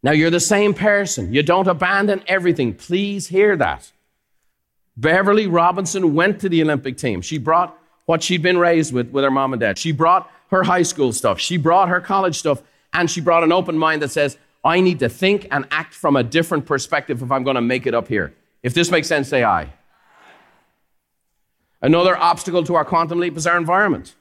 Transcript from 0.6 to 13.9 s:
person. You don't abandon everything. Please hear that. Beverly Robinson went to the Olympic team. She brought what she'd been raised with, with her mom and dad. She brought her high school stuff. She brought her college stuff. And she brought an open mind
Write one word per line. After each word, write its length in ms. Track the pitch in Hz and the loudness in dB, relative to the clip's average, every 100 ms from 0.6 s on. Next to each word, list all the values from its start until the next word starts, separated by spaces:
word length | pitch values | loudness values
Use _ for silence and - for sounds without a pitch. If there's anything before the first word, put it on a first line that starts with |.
| 208 - | 2 0
person. 580 | 208 202 196 - 92 | 0 0 -2 -6 -2
You 80 | 127 | 0
don't 260 | 151 175 185 | 2 2 2
abandon 540 | 170 180 196 202 196 - | 0 0 0 0 -2 -2
everything. 480 | 190 180 156 123 95 | 0 0 0 -2 -4
Please 540 | - 180 202 202 - | -4 -2 -2 -4 -4
hear 260 | 185 208 185 | 2 2 2
that. 360 | 95 67 - _ _ _ _ _ _ _ _ _ _ - | -2 -4 -12 _ _ _ _ _ _ _ _ _ _ -4
Beverly 520 | 143 175 196 208 208 | 0 2 4 2 2
Robinson 680 | 170 170 180 185 190 175 | 2 2 2 -4 0 0
went 260 | 151 185 208 | 2 0 0
to 80 | 196 | 0
the 120 | 165 | 2
Olympic 340 | 156 143 135 127 | 2 0 -4 -6
team. 260 | 127 92 | -4 -4
She 180 | 92 151 | -6 -6
brought 360 | 123 165 175 - _ _ - | 0 2 0 -6 _ _ -2
what 160 | 165 | -2
she'd 220 | - 185 | 0 0
been 160 | 175 180 | 2 2
raised 340 | 175 170 151 | 4 2 2
with, 160 | 123 120 | -2 -2
with 140 | 135 | -2
her 80 | 139 | 0
mom 220 | 135 135 | 0 -2
and 60 | 127 | -2
dad. 200 | 110 92 | -2 -2
She 120 | 165 | -4
brought 380 | 147 165 185 - _ _ | 0 2 2 0 _ _
her 120 | 190 | 0
high 200 | 180 180 | 2 0
school 280 | 175 - 131 | 0 0 -2
stuff. 280 | 110 117 95 | 0 -2 -2
She 180 | - 180 | -4 -2
brought 320 | 151 175 185 | 2 2 2
her 100 | 180 | 0
college 380 | 175 196 185 156 | -2 -2 0 -2
stuff. 240 | 160 135 _ _ _ | -2 -4 _ _ _
And 180 | 165 175 | -4 -2
she 80 | 175 | -2
brought 240 | 165 165 | 2 2
an 80 | 160 | 4
open 260 | 175 180 160 | 2 0 -2
mind 240 | 160 | 0